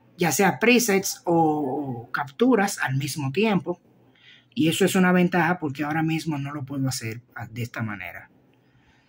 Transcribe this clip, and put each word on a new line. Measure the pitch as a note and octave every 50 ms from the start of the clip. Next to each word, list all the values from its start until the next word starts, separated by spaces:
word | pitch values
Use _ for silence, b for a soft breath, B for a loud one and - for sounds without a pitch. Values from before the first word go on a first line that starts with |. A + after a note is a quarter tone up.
| _ _ _
ya | - F3+ D#3+
sea | - - G3 F3 - -
presets | A3 A#3 B3 A3 A#3+ G3+ G3 F#3+ G3 - - - -
o, | F3 E3+
o | E3 D#3+ D#3 D3+ D3+ D3 C3 C3+ D3+ C#3+ C3+ A#2+ A#2+ A#2+ -
capturas | - D3 C#3 - - - A#3+ C4 A#3+ G3 G3 - - -
al | C#3+ C3+ C3+
mismo | C3+ D3+ C3+ - D#3 C3+ C3+
tiempo. | C#3+ F#3+ A3 A3 G3+ F3 - E3+ F3+ - _ _ _ _ _ b b b b b b b b b b
Y | - D#3 D#3+
eso | D#3+ - G3
es | - -
una | F#3+ F#3 F3+
ventaja | F3+ F3+ F3+ F3 F#3+ F3 D#3+ E3+ F3+ -
porque | D#3+ C#3 C3 D3+
ahora | D3 D3 D#3 D#3+ D#3+
mismo | D#3+ D#3+ D#3 D3+ E3 D3 C#3
no | C#3 C#3 D3
lo | D3 C3
puedo | C#3+ C#3+ C#3 C3+ C3
hacer | - - A#2 A2 A2 A#2+ - _ - A#2+ A#2+ A2+
de | A2 A#2
esta | A#2 - - C3+
manera. | A2+ G#2 G#2 F#2 F2+ E2+ F2+ F#2+ - - _ _ _ _ _ b b b b b b b b b b